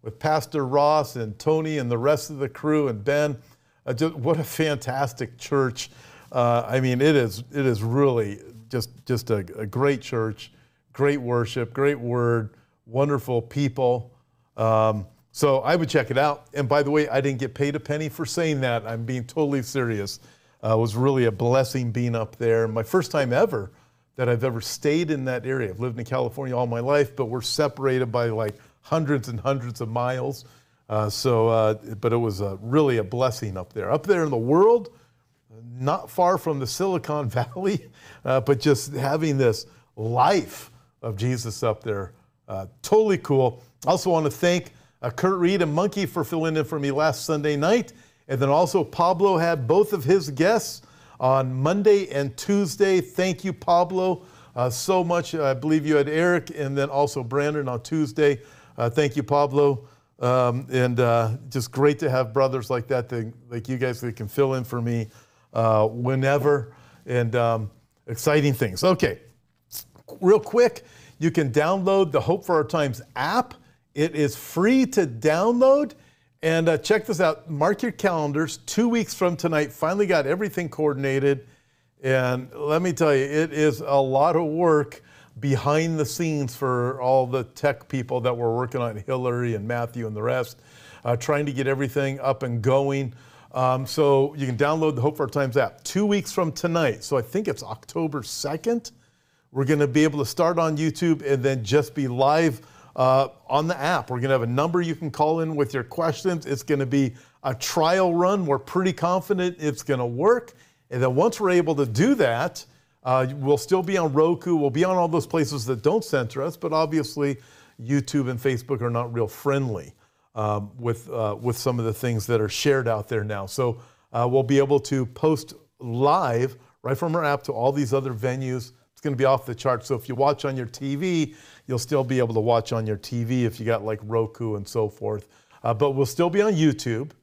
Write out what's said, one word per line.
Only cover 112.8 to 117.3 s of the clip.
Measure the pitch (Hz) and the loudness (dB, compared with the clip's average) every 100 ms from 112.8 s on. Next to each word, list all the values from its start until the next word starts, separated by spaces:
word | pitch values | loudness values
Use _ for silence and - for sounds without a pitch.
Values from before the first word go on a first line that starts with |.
| _ _ | _ _
uh, | 127 131 131 143 | 0 2 0 -2
we'll | 135 147 | 0 0
still | - 185 | 2 0
be | 175 190 | 2 0
on | 165 | 2
Roku. | 139 160 170 175 170 | 4 2 2 0 0
We'll | 143 | 2
be | 120 | 2
on | 180 185 | 2 2
all | 170 | 2
those | 160 - | 0 0
places | 165 135 143 113 | -2 0 -4 -4
that | 123 | -2
don't | 143 214 | 0 0
censor | - 143 117 135 | 0 -2 -2 -4
us, | 147 165 | -6 -6
but | 170 | -4
obviously | 156 160 156 143 - 143 | 0 0 0 -2 -2 -2